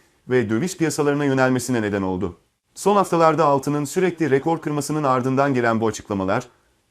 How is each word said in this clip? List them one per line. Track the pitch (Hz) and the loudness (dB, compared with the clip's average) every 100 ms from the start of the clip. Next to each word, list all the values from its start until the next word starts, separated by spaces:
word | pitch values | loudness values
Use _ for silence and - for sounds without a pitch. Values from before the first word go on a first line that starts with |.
| _ _ - | _ _ -2
ve | 127 107 | 0 2
döviz | 110 180 - | 0 -2 -2
piyasalarına | 160 147 143 143 143 | -2 0 0 2 2
yönelmesine | 135 131 127 123 120 | 2 2 0 0 -2
neden | 104 101 | 0 -2
oldu. | 95 92 92 - _ _ _ - | -2 -2 -6 -8 _ _ _ -4
Son | 196 202 | 0 2
haftalarda | 185 170 160 151 156 | 2 2 4 4 2
altının | 139 143 147 139 | 2 0 -4 -2
sürekli | 185 180 170 151 | -2 -2 0 0
rekor | 135 160 160 | 0 0 -2
kırmasının | 160 147 139 151 | -4 -4 -4 -2
ardından | 143 127 127 131 143 | 0 0 0 0 0
gelen | 123 117 113 | 2 0 0
bu | 110 | -2
açıklamalar, | - - 101 95 113 - _ _ _ _ | -4 -6 -4 -2 -2 -6 _ _ _ _